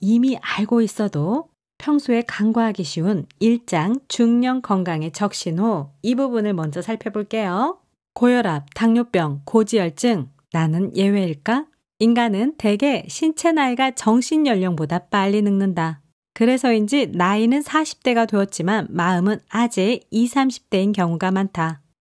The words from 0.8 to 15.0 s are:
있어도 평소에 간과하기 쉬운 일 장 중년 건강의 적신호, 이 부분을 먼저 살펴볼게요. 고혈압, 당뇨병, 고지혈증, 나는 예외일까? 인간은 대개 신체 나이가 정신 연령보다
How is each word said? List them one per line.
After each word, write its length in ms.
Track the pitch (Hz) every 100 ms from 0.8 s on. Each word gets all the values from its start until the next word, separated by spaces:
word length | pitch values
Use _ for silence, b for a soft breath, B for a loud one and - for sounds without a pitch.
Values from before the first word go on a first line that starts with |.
있어도 680 | 220 - 208 147 160 269 - _ _ -
평소에 460 | 302 294 254 233 233
간과하기 580 | - 214 226 226 214
쉬운 400 | 156 165 175 196 - _
일 240 | 226 233
장 360 | - 165 175 262 -
중년 520 | - 233 240 254 254
건강의 520 | 240 190 180 160 160
적신호, 800 | - 202 - 180 165 226 180 143 _
이 120 | 220
부분을 380 | 247 269 233 208
먼저 300 | 180 156 151
살펴볼게요. 960 | 175 220 226 208 208 226 196 185 285 - _ _ _
고혈압, 540 | - 240 247 208 151 143
당뇨병, 680 | - 226 233 233 180 151 143 -
고지혈증, 840 | 220 214 220 170 147 247 202 127 _ _
나는 440 | 165 160 165 196 190
예외일까? 720 | 196 202 180 147 - 254 311 _ _ _
인간은 560 | 226 240 233 196 254 311
대개 460 | 214 208 285 247 -
신체 420 | - 320 311 339
나이가 400 | 320 262 240 262
정신 560 | - 220 233 240 311 294
연령보다 540 | 196 185 160 156 175